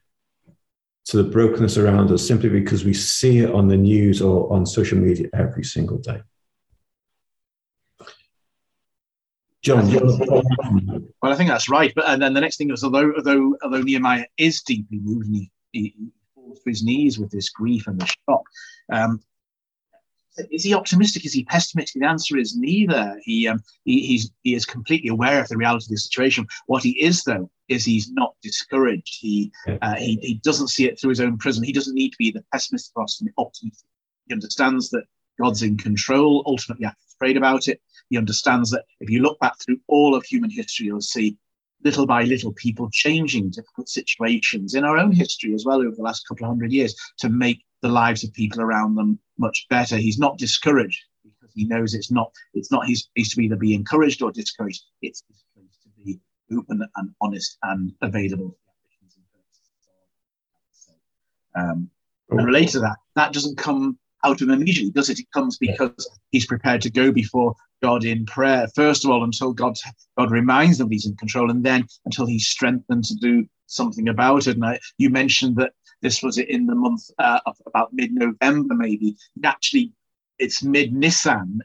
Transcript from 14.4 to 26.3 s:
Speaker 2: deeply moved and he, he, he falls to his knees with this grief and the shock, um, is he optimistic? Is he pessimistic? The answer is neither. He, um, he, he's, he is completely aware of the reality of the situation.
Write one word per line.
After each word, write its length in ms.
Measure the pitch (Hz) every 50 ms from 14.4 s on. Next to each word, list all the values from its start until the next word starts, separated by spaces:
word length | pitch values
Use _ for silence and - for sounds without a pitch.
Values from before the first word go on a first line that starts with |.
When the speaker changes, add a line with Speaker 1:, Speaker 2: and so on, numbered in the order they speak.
| 160 165 156 - -
Speaker 2:
deeply 360 | - 127 107 104 - 107 104
moved 260 | 101 104 110 120 107
and 100 | 104 107
he, 140 | 104 95 92 _ _ _ _ -
he, 80 | 120 104 107 -
he 120 | 107 107 117 - _ _ _ _
falls 260 | _ 127 - - -
to 100 | - 127
his 140 | 113 95 107
knees 340 | 113 123 139 147 143 117 107
with 120 | 104 104
this 200 | - 101 95 -
grief 360 | - - 107 117 120 113 107
and 140 | - 98 92
the 60 | 90
shock, 360 | 87 - - _ - - - - _ _ - - - - - _ - 120
um, 280 | 113 113 113 113 110 - _ _ _ _ _ _ _ _ _ _ _ _ _ _ _ _ _ _ _ _ _ _ - - -
is 140 | 151 165 175
he 100 | 202 202
optimistic? 500 | 190 190 - - 180 208 208 - - -
Is 80 | 151 131
he 120 | 135 120
pessimistic? 560 | - - 170 170 - - 160 143 - - 135
The 60 | 135
answer 300 | 151 160 156 156 - 151
is 200 | 139 120 107 110
neither. 640 | 120 123 143 180 202 214 180 160 123 104 101 101 104 -
He, 260 | - 113 113 117 113
um, 140 | 110 113 - _ _ _ _
he, 220 | - 127 135 127
he's, 240 | 131 127 117 110 113 - _ -
he 120 | 127 120
is 120 | 117 113
completely 420 | - - 123 110 - 165 160 - 120
aware 320 | 113 110 120 131 143 139
of 80 | 113 -
the 80 | 117
reality 300 | 113 117 120 120 113 110
of 40 | 110
the 60 | 110 101
situation. 480 | - - - 127 127 135